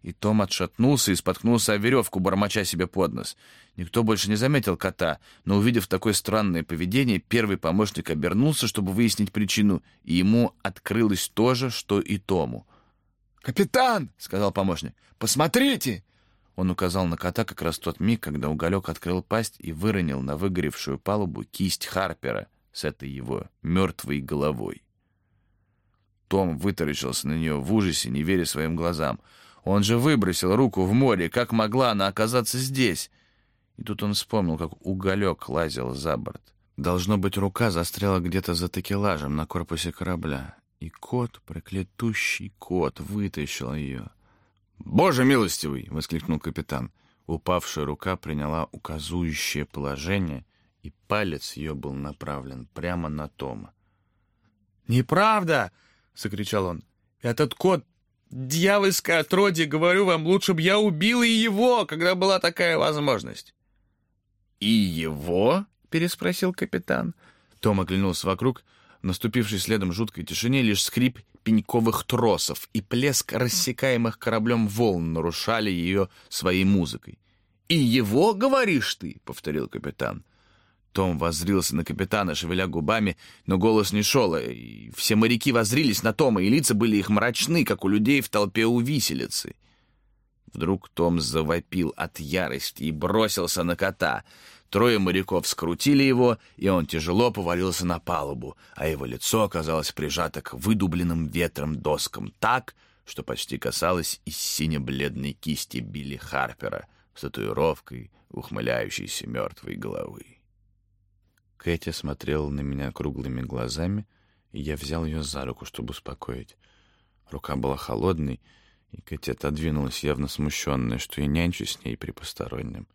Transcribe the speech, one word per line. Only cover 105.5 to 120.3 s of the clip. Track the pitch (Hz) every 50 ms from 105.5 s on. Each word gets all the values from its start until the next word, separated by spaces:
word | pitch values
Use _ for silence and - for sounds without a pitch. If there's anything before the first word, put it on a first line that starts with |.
| 73 - - - - 64
Билли | 58 50 - 73 69 69 69
Харпера | 65 - - 67 67 65 58 60 - 62 50 50 50 - - _ _ _ _ _
с | -
татуировкой | 73 69 - - 52 52 53 64 71 80 76 - - - 64 62 57 - _ _ _ -
ухмыляющейся | - - - - - 50 57 60 60 60 53 50 - - 50 - - - -
мёртвой | - 60 60 50 - - - - 50 50
головы. | - - 50 50 50 50 - - - - - _ _ _ _ _ _ _ _ _ _ _ _ _ _ _ _ _ _ _ _ _ _ _ _ _
Кэти | - - 87 85 80 - 85
смотрела | 80 - - 71 71 - - - 76 76 73 71
на | 71 71
меня | 71 69 69 69 69 65
круглыми | - - - 73 65 65 64 65 62 62
глазами, | 64 64 64 62 60 60 65 76 85 92 101 104 104 - _ _ _ _ _ _ _ _
и | - -
я | 69 76 76
взял | 71 71 69 80 82 82
её | 78 78 80 73
за | 71 73 69 65
руку, | 64 62 - -
чтобы | - - - 60 60
успокоить. | 69 - - - 65 - - - 64 62 - - _ _ _ _ _ _ _ _ _ _ _ _ _ _ _ _
Рука | - 67 - - 71
была | 67 69 67 69
холодной, | 69 - - 60 52 67 95 90 78 76 69 62 - _ _ _ _ _ _ _ _ _ _
и | - -
Кэти | - - 78 76 - 67
отодвинулась, | 64 - 71 73 76 76 80 82 76 76 69 64 - - -
явно | 73 71 64 71
смущённая, | 67